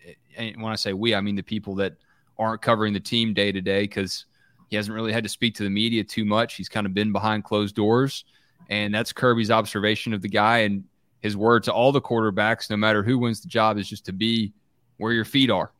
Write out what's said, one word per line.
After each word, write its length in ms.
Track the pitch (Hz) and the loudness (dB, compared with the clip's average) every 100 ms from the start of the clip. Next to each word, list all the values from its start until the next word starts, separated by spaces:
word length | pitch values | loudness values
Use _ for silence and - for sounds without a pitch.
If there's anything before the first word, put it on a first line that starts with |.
| 87 - _ - | -20 -20 _ -12
And 260 | 113 104 | -10 -8
when 120 | 110 | -6
I 20 | 110 | -4
say 160 | 107 | -4
we, 240 | 95 113 104 | 0 2 2
I 60 | |
mean 160 | 101 101 | 0 -4
the 60 | |
people 320 | 90 107 101 98 | -4 -6 -6 -4
that 180 | 98 - _ _ _ - | -4 -4 _ _ _ -4
aren't 240 | 110 110 | -4 -2
covering 320 | - 110 107 | 0 2 2
the 60 | 101 | -2
team 340 | - 117 113 | -2 -2 0
day 180 | 101 101 | 2 0
to 100 | 98 | 0
day 260 | 92 98 101 | 0 0 0
'cause 380 | - 98 - - _ _ _ _ | -2 -4 -6 -12 _ _ _ _
he 60 | 104 | -4
hasn't 200 | 104 110 | -4 -4
really 160 | 110 | -2
had 100 | 110 | -2
to 60 | 110 | -4
speak 260 | - 120 - | -2 -2 0
to 80 | |
the 60 | 101 | -2
media 340 | 101 113 113 | 0 0 0
too 220 | 101 - 107 | -2 -2 0
much. 300 | 107 120 - | 2 0 -4
He's 140 | 92 | -8
kind 160 | 110 101 | -4 -2
of 80 | |
been 180 | 95 107 | 0 0
behind 320 | 98 107 107 | 0 0 -2
closed 320 | 101 107 101 107 | -2 -2 -2 0
doors, 500 | 107 120 139 - - _ _ _ - | 2 4 2 -4 -14 _ _ _ -8
and 240 | 104 104 | -4 -2
that's 200 | 107 117 | -2 -4
Kirby's 380 | - 127 117 107 | 0 2 2 2
observation 600 | 110 110 104 104 107 - | 2 2 0 0 0 -2
of 80 | 107 | -6
the 80 | 101 | -2
guy 300 | 104 107 117 | 2 4 4
and 240 | 107 101 - _ _ _ | 2 0 -6 _ _ _
his 160 | 107 101 | -6 0
word 260 | 110 117 | 4 4
to 100 | 104 | 4
all 180 | 101 127 | 2 4
the 100 | 139 | 4
quarterbacks, 680 | - 117 110 98 107 113 - | 0 0 0 2 0 0 -2
no 80 | 107 | 0
matter 260 | 110 107 | 2 2
who 140 | 101 127 | 2 0
wins 240 | 120 110 | 0 -2
the 60 | - | -4
job, 300 | 117 110 104 | 2 2 2
is 100 | 95 | -6
just 180 | 104 - | -10 -10
to 80 | |
be 400 | 95 110 113 104 - _ _ _ _ | -4 0 0 -2 -6 _ _ _ _
where 160 | 110 | -2
your 120 | 117 107 | 0 0
feet 240 | 139 131 | 2 4
are. 220 | 95 - | 2 0